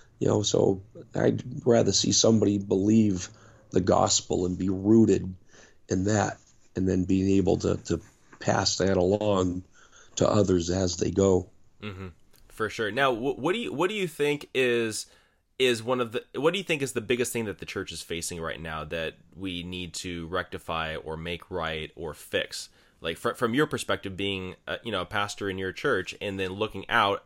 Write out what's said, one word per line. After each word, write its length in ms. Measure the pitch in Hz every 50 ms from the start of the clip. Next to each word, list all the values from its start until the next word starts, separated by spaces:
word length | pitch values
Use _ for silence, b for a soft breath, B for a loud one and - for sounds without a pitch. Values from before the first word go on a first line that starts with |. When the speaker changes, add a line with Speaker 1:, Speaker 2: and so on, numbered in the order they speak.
| b b b -
Speaker 1:
You 100 | - 104
know, 140 | 104 107
so 400 | 104 - - - - 98 98 95 95 - - - - - -
I'd 280 | - - 120 113 110 - 123 - - -
rather 280 | 123 117 113 110 98
see 200 | 98 - - -
somebody 460 | 101 - - 113 113 110 101 98 101 101
believe 720 | 98 101 98 98 95 104 110 113 107 104 92 90 - - b b b b b b b b
the 100 | - 95
gospel 640 | 90 - 95 95 95 90 - - - - 85 90 90
and 140 | 90 92 90
be 100 | 92 95
rooted 640 | 95 95 95 104 113 113 110 101 95 92 87 95 92 - - b b b b b b b b -
in 160 | 92 92 92
that, 320 | 101 107 104 101 101 - - _ _ _ - - - -
and 100 | 92 92
then 180 | 95 90 92 90
being 320 | 92 95 95 95 98 98 98
able 180 | 92 90 87 87
to, 180 | 90 92 95 95 -
to 160 | - 85 80 - - - _ _ _ - -
pass 360 | - - 110 110 98 - - -
that 180 | 92 95 95 92
along 640 | 87 90 101 104 107 104 101 92 92 92 87 92 92 - b b b b b b b b b
to 120 | - - -
others 400 | - 107 101 92 92 87 82 85
as 280 | 87 95 95 90 87
they 140 | - - -
go. 380 | 87 95 98 98 95 90 90 - - - - - _ -
Speaker 2:
Mm-hmm. 260 | - 104 95 95 95 90 82 _ - - - - - -
For 200 | - - 110 104
sure. 220 | - - 113 101
Now, 240 | 101 131 139 135 127
wh-, 240 | 107 120 143 127 -
what 140 | 120 160 190
do 40 | 233
you, 140 | 240 -
what 160 | - 135 175 190
do 60 | 214
you 140 | 214 190 165
think 400 | - - 143 147 147 143 - -
is, 540 | - 123 131 123 120 120 117 113 107 - - b b b b b b b b b _ -
is 220 | 131 127 120 113
one 180 | 110 117 127 127
of 120 | 123 113
the, 120 | 107 120 - _ -
what 180 | - 135 160
do 60 | 175 202
you 60 | 185
think 180 | - 165 143
is 100 | 139 131
the 80 | - 120
biggest 320 | 107 95 127 120 120 -
thing 120 | - 120 113
that 140 | 104 92 -
the 80 | -
church 260 | - - 101 92 -
is 100 | 82 82
facing 380 | - - 85 82 82 - 87 85
right 200 | 82 80 57 60
now 240 | 80 82 80 78 78
that 300 | 76 85 82 80 78 - _ _ _ -
we 260 | 76 95 95 90 87
need 320 | 85 90 90 90 90 85 78
to 320 | - - 92 87 85 82
rectify 680 | 80 92 90 87 - - 90 - - 85 82 80 80 80
or 200 | 78 - - 80
make 340 | 80 80 85 87 82 - -
right 400 | 95 87 80 80 80 78 78 73 -
or 200 | - 82 80 73
fix? 540 | - - - - 95 - - - - - - b b b b b b
Like, 160 | - 82 85
fr-, 180 | - - 117 -
from 200 | - 127 117 113
your 120 | 139 156
perspective, 500 | 151 139 113 - - 101 95 - 98 95
being 400 | 90 98 98 98 95 92 92 - - _
a, 120 | - 85 -
you 80 | - 117
know, 120 | 104 92
a 40 | 90
pastor 420 | - - 104 104 101 - - 107 98
in 80 | 92 95
your 140 | 95 92
church, 440 | 90 - - 143 123 92 90 - - -
and 180 | - 104 98 98
then 140 | 95 92
looking 320 | 92 101 107 107 - 98 - -
out 340 | 107 117 107 98 101 - -